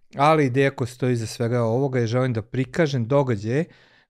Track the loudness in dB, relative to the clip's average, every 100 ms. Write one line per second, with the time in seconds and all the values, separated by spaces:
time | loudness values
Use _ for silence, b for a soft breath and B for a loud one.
0 | _ 0 4 4 2 2 0 0 -6 -4
1 | -2 -2 -4 -4 -2 0 0 0 0 0
2 | 0 0 0 -2 -4 -6 -4 0 0 0
3 | 0 2 2 -2 -2 -2 -4 b b b
4 | b